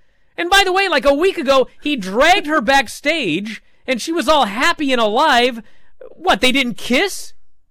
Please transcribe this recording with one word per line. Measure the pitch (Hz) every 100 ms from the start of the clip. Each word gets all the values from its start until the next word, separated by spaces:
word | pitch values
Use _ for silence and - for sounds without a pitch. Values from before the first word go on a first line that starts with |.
| _ _ _ -
And | 339
by | 392 392
the |
way, | 370 392
like, | 302 277
a |
week | 285 370 -
ago, | 240 269 247 -
he | 294 285
dragged | 185 202 302 403 294
her | 311
backstage, | 220 277 233 - 277 330 208 156 208 208 _ _ -
and | 254
she | -
was | 330 254
all | 311 226
happy | 202 311 330 285
and | 247
alive. | 220 220 311 247 247 233 - - - - -
What, | - 339 269
they | 254
didn't | 254 247 190
kiss? | - 247 392 - - - - - _